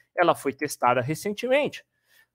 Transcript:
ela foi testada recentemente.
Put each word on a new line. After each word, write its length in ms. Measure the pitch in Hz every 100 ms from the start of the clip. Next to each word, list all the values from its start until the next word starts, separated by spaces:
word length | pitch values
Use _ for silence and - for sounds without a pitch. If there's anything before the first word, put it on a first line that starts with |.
| _ -
ela 160 | 170
foi 180 | 143 139
testada 480 | - 147 - 123 123
recentemente. 840 | 123 160 202 208 247 277 247 - _ _ _ _ _